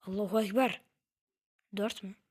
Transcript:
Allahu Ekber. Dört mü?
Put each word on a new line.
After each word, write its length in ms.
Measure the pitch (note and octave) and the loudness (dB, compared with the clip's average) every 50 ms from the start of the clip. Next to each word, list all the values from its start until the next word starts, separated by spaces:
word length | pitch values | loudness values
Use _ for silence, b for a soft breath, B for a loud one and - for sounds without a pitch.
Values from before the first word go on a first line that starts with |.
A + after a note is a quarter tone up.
Allahu 400 | _ - F#3+ G3 G#3 F#3+ F#3 A3 | _ -6 -2 -2 -2 2 2 2
Ekber. 460 | A3 G3+ G3 A#3+ C4 A#3+ - - - _ _ _ _ _ _ _ _ _ _ _ _ _ _ _ _ _ - G3 | 2 2 4 4 4 4 2 -2 -10 _ _ _ _ _ _ _ _ _ _ _ _ _ _ _ _ _ -4 -2
Dört 260 | G3+ A3+ - - - | -2 -2 -2 -6 -12
mü? 120 | F#3+ G3+ _ _ _ | -12 -14 _ _ _